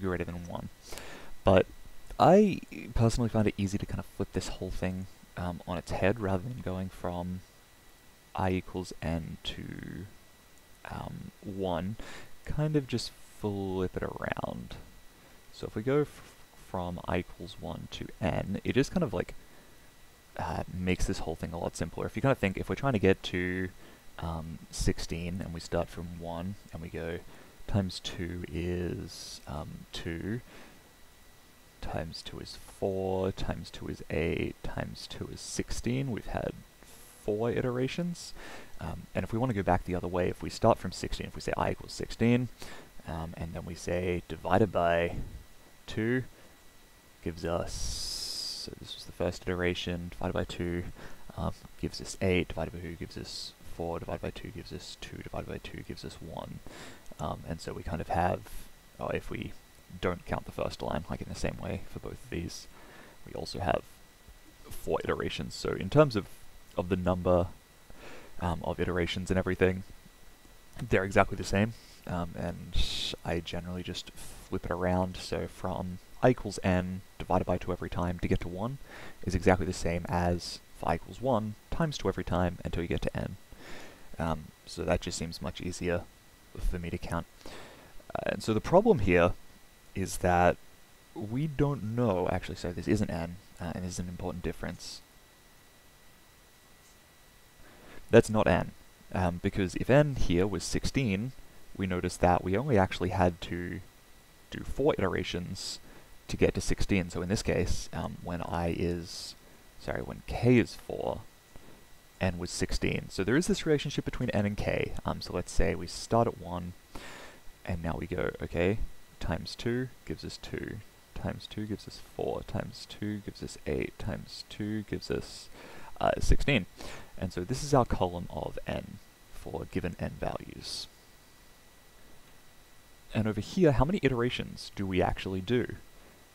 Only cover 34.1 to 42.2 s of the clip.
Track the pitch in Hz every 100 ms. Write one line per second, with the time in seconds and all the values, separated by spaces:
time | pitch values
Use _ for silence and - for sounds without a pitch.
34.1 | 78 82 - - - - - - - -
35.1 | - - - - - - - 117 127 139
36.1 | 107 - - - - - - - - -
37.1 | - - 104 117 107 123 123 131 - 175
38.1 | 175 - - - - - - 80 90 -
39.1 | - 92 113 127 101 92 90 - 87 87
40.1 | 90 92 - 80 - 113 - 92 - -
41.1 | - - - - - - - - - -
42.1 | -